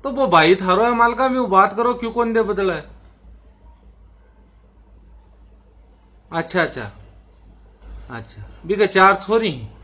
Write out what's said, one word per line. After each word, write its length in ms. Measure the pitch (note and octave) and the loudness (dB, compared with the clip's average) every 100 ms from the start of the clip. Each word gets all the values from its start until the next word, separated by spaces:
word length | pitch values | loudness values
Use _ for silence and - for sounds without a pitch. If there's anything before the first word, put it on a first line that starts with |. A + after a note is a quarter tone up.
तो 80 | C#4 | -8
वो 160 | C4 B3+ | -4 2
भाई 260 | E3+ D#3 F#3 | 4 4 4
थारो 260 | F#3 F#3+ | 2 2
है 80 | A#3 | 2
मालका, 340 | A#3 A#3 A#3 C4 | 2 2 2 -2
भी 100 | B3+ | 0
वो 80 | A#3 | 2
बात 280 | F#3+ G3+ G#3 | 2 2 2
करो 180 | A#3 A#3+ | -2 -2
क्यों 160 | A#3 | -6
कौन 220 | A#3 A#3 | -2 -2
दे 100 | A3+ | 0
बदला? 320 | G3+ G3 G3 D#3+ D3 - - _ - - - _ - _ - - - _ _ _ _ _ _ _ _ - - - _ _ - - _ _ - _ _ _ _ | -2 -2 -4 -4 -10 -20 -20 _ -20 -20 -20 _ -20 _ -20 -20 -20 _ _ _ _ _ _ _ _ -20 -20 -20 _ _ -20 -20 _ _ -20 _ _ _ _
अच्छा, 300 | E3 E3 F#3 | -8 -4 -2
अच्छा, 300 | D#3+ C3+ G#2+ - - - _ _ - - - _ - - - | -2 -6 -14 -14 -20 -20 _ _ -20 -20 -20 _ -20 -18 -16
अच्छा, 320 | A#2 A2 - - - D#3+ | -16 -16 -18 -20 -18 -6
भी 100 | G3 | 0
के 120 | G3+ | 2
चार 260 | G3 F#3+ G3 | 4 4 4
छोरी 340 | - A3+ A3 | 0 0 0
हैं। 220 | C3 G#2+ - | -6 -12 -18